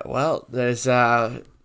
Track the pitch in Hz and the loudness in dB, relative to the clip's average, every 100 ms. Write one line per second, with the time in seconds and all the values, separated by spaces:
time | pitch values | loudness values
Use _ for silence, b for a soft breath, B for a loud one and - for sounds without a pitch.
0 | - 123 151 147 - 127 123 120 127 123 | -4 -2 -2 -2 -4 -2 -2 0 2 2
1 | 120 117 113 123 - _ | 4 2 0 -6 -16 _